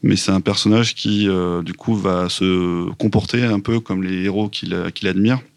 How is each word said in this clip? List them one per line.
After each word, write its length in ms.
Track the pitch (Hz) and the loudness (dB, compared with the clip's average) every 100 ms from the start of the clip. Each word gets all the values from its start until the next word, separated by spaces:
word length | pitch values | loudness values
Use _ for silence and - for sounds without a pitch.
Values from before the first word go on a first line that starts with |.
Mais 140 | - 101 | 4 2
c'est 160 | - | 2
un 100 | 95 | 2
personnage 540 | 92 101 113 110 113 - | 2 0 4 4 2 -2
qui, 320 | - 104 101 | -2 0 2
euh, 320 | 92 90 87 | 0 0 -2
du 120 | 82 | -4
coup, 220 | 87 - 110 | -6 -2 0
va 340 | 95 90 90 | 0 0 -2
se 600 | - 92 92 90 87 90 | 0 2 2 0 -2 -4
comporter 500 | - 113 110 - 120 | -2 0 0 0 0
un 160 | 120 104 | 0 0
peu 200 | 101 117 | 0 -2
comme 240 | 113 95 | -2 -4
les 200 | 92 92 | -2 -2
héros 260 | 95 98 104 | -2 -2 -4
qu'il, 260 | - 90 90 87 - | -6 -6 -4 -4 -4
qu'il 120 | 98 | -2
admire. 320 | 92 107 131 - | 2 2 2 -4